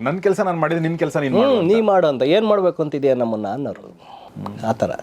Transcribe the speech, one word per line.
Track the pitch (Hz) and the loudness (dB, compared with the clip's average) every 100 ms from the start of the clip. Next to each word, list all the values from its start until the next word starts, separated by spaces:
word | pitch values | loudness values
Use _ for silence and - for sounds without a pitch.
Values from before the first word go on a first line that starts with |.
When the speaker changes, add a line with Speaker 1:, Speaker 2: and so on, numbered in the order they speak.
Speaker 1:
"ನನ್ | 120 185 | -4 -2
ಕೆಲ್ಸ | 196 185 | 0 0
ನಾನ್ | 190 170 | 0 0
ಮಾಡಿದ್ರೆ | 156 165 160 | 0 0 -2
ನಿನ್ | 165 | -2
ಕೆಲ್ಸ | 165 156 | -2 0
ನೀನ್ | 143 | 0
ಮಾಡು" | 185 269 | 2 2
Speaker 2:
ಹ್ಮ್, | 240 | 2
Speaker 1:
ಅಂತ. | 170 | 2
Speaker 2:
"ನೀ | 226 | 2
ಮಾಡು" | 214 190 160 | 4 4 2
ಅಂತ. | 131 | 2
"ಏನ್ | 135 190 220 | 2 2 2
ಮಾಡ್ಬೇಕು | 208 185 165 | 2 0 0
ಅಂತಿದ್ಯಾ | 151 147 139 | -4 0 0
ನಮ್ಮನ್ನ?" | 127 117 110 104 | 2 0 -2 -4
ಅನ್ನೋರು. | 120 127 - - - - - - - 101 104 110 | -6 -8 -10 -16 -20 -20 -20 -20 -14 -12 -8 -4
ಆ | |
ಥರ. | 113 95 - | -2 -2 -4